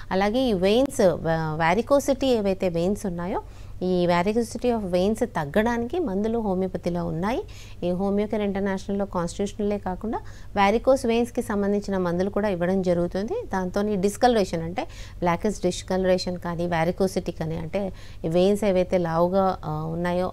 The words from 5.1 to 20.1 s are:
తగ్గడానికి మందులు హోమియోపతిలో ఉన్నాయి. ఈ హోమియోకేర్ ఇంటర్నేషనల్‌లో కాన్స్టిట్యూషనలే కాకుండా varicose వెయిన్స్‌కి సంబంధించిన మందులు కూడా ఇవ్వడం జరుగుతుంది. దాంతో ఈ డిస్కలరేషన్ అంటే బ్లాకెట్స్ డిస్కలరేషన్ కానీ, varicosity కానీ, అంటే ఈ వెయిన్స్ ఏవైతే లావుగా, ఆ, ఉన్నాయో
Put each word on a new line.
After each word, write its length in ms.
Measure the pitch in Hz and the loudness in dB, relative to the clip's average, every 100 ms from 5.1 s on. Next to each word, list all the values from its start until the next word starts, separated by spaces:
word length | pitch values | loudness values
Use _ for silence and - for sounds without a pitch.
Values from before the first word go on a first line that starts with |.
| 220 240 | 2 -2
తగ్గడానికి 720 | 170 143 180 226 233 240 359 | -2 0 2 2 0 -2 -2
మందులు 380 | 277 190 220 226 | -2 0 0 0
హోమియోపతిలో 680 | 214 185 185 175 180 175 170 | 0 0 -2 -2 -2 -2 -2
ఉన్నాయి. 380 | 160 196 294 453 - - - | -2 -2 -2 -6 -12 -14 -6
ఈ 60 | 175 | -2
హోమియోకేర్ 520 | 180 196 202 208 220 | 0 0 0 0 0
ఇంటర్నేషనల్‌లో 640 | 202 190 202 190 - 196 196 | 0 0 -2 -2 -2 -4 -2
కాన్స్టిట్యూషనలే 720 | 180 170 - 202 - 208 202 | -2 -2 -2 -4 -2 -2 -2
కాకుండా 420 | 185 180 214 370 - - - 202 | -4 -6 -4 -6 -8 -12 -4 2
varicose 520 | 196 233 262 262 233 | 4 4 4 4 4
వెయిన్స్‌కి 340 | 226 240 - | 2 0 -2
సంబంధించిన 560 | 226 202 202 202 202 190 | -2 0 2 0 0 0
మందులు 320 | 180 175 196 | 0 0 0
కూడా 200 | 202 208 | 0 0
ఇవ్వడం 320 | 175 175 190 | 0 2 2
జరుగుతుంది. 520 | 180 175 175 185 214 453 453 | 2 2 0 -2 -4 -4 -4
దాంతో 340 | 190 180 202 208 | -4 -2 -2 0
ఈ 80 | 202 | 0
డిస్కలరేషన్ 680 | 202 208 247 226 185 165 | 0 4 4 4 0 -2
అంటే 260 | 165 190 330 - - - | -4 -6 -8 -10 -14 -2
బ్లాకెట్స్ 420 | 175 170 214 185 | 0 2 0 0
డిస్కలరేషన్ 760 | 180 - - 185 185 185 185 180 | -2 -2 -2 0 2 2 0 -6
కానీ, 300 | 175 170 175 | -6 -4 0
varicosity 640 | 165 165 170 190 - 175 | 0 0 2 0 0 -4
కానీ, 260 | - 160 165 | -6 -6 -6
అంటే 360 | 160 196 190 - - - 170 | -4 -4 -4 -8 -14 -8 0
ఈ 20 | |
వెయిన్స్ 360 | 175 190 202 | 4 4 4
ఏవైతే 340 | 208 185 180 185 | 2 2 2 0
లావుగా, 600 | 165 165 175 190 190 180 156 | 2 2 4 4 2 0 -4
ఆ, 200 | 156 160 | -4 -4
ఉన్నాయో 460 | 165 175 | -2 -2